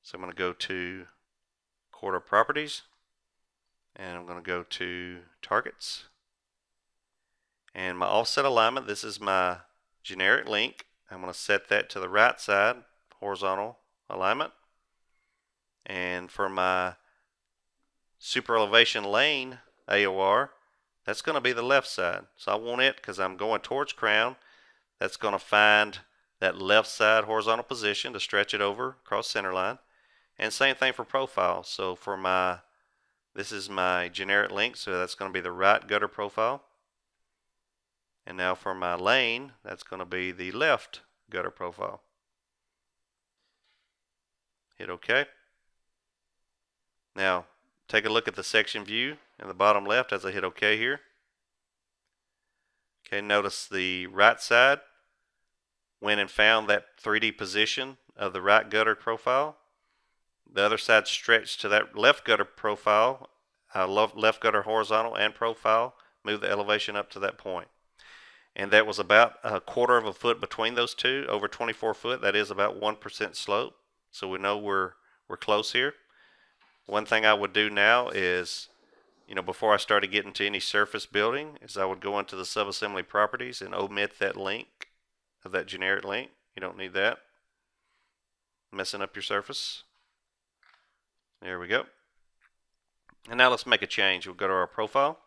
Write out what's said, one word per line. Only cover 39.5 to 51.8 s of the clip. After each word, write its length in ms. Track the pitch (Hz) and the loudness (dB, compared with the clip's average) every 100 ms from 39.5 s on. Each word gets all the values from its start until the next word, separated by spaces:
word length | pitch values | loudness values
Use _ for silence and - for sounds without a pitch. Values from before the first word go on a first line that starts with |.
| 117 | -18
that's 220 | 104 101 | -16 -14
gonna 200 | - 92 | -14 -14
be 280 | 90 92 92 | -8 -6 -6
the 180 | 90 90 | -8 -10
left 520 | 104 156 131 - - _ _ _ | -2 0 0 -2 -20 _ _ _
gutter 220 | 90 90 | -8 -8
profile. 500 | - 90 85 98 98 _ _ _ _ _ _ _ _ _ _ _ _ _ _ _ _ _ _ _ _ _ _ _ _ _ _ _ | -8 -12 -8 -10 -10 _ _ _ _ _ _ _ _ _ _ _ _ _ _ _ _ _ _ _ _ _ _ _ _ _ _ _
Hit 160 | _ 95 | _ -12
OK. 360 | 90 - 123 143 _ _ _ _ _ _ _ _ _ _ _ _ _ _ _ _ _ _ | -12 0 0 0 _ _ _ _ _ _ _ _ _ _ _ _ _ _ _ _ _ _
Now, 320 | 92 95 90 90 _ _ _ _ | -2 0 0 -4 _ _ _ _
take 180 | 110 | -2
a 60 | 110 | 0
look 160 | 113 110 | 0 -2
at 80 | |
the 80 | 98 | -8
section 420 | 92 110 104 110 | 0 0 0 -4
view 340 | 101 110 127 151 _ _ | -6 -4 -4 -8 _ _
in 80 | 101 | -14
the 80 | |
bottom 300 | 90 101 104 | 2 4 4
left 280 | 98 117 127 | 2 0 0
as 140 | 98 95 | -4 -4
I 60 | |
hit 100 | 98 | -4
OK 340 | 92 - 104 107 | -6 -2 0 0
here. 260 | 120 143 _ _ _ _ _ _ _ _ | -2 -6 _ _ _ _ _ _ _ _